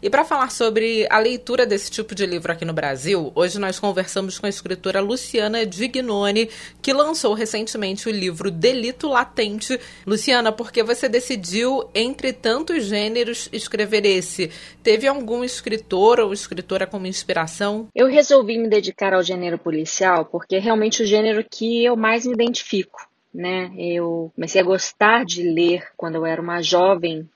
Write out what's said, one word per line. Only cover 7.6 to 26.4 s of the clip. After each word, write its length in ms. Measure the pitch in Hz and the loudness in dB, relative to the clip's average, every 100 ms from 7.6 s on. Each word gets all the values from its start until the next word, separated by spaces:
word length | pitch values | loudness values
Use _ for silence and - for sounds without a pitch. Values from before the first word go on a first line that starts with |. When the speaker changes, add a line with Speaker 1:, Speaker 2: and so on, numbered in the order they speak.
| 220 220 196 196 226 | -6 -6 -6 -4 -4
Speaker 1:
o 40 | |
livro 360 | 214 185 165 196 | -4 -4 -4 -6
Delito 600 | 170 240 254 233 254 311 | 2 2 2 -4 -6 0
Latente. 680 | 254 254 - 214 214 - 254 - - - | 0 0 -2 -4 -4 -6 -6 -6 -16 -4
Luciana, 460 | 214 - 247 226 | -2 2 2 2
por 180 | 220 233 | -2 -4
que 100 | - | 0
você 280 | 220 247 262 | 0 0 2
decidiu, 800 | 233 254 247 175 190 247 269 - | 0 0 -6 -4 -2 0 0 -2
entre 380 | 202 240 277 262 | -2 -2 -2 -4
tantos 540 | - 220 240 330 330 202 | -2 0 0 0 -2 -2
gêneros, 640 | 208 214 226 233 226 - | -2 -2 -2 -2 -4 -8
escrever 540 | 226 - 208 208 214 208 | -10 -6 -4 0 2 2
esse? 440 | 190 180 - 165 - - - | 2 -2 -6 -6 -8 -20 -4
Teve 240 | - 220 269 | 2 4 4
algum 380 | 277 220 240 | 0 -4 -4
escritor 760 | 247 - - 220 - 185 208 247 | -4 -8 -6 -8 -4 4 6 6
ou 100 | 214 | 4
escritora 560 | 202 - 185 185 190 190 | -2 -8 -10 -4 -4 -4
como 200 | 208 185 | -6 -8
inspiração? 840 | 185 - 170 160 - 202 214 220 | -8 -4 -2 -2 -4 -4 -4 -6
Speaker 2:
Eu 140 | - 262 | 2 6
resolvi 500 | 285 285 277 214 226 | 6 8 6 6 -2
me 120 | 226 | 2
dedicar 440 | 208 185 - 196 | 2 2 -2 2
ao 80 | 190 | 2
gênero 360 | 175 185 175 170 | 2 -2 -4 -4
policial 680 | 175 156 160 - 190 170 | -4 -4 -4 0 4 4
porque 320 | 160 170 - 190 | 2 -6 -2 0
é 40 | |
realmente 440 | 208 220 214 - | 2 2 2 0
o 20 | 214 | 2
gênero 380 | 214 220 214 | 4 4 0
que 400 | 220 - 226 233 | -2 -4 -2 2
eu 140 | 240 233 | 2 2
mais 280 | 220 233 247 | 2 0 0
me 80 | |
identifico, 720 | 233 233 240 - 202 - - - _ _ | 0 0 0 -2 -4 -4 -12 -20 _ _
né? 360 | 170 180 185 185 185 | -8 -6 -4 -6 -6
Eu 540 | 175 175 170 170 165 | -4 -2 -2 -4 -6
comecei 280 | - 165 190 | -8 0 2
a 20 | |
gostar 600 | 180 190 - - 208 233 180 | 4 2 0 2 4 6 2
de 180 | 170 | -2
ler 400 | 175 165 170 175 - _ | 0 2 2 2 -4 _
quando 180 | 170 160 | -6 -4
eu 100 | 165 | -2
era 160 | 165 | -4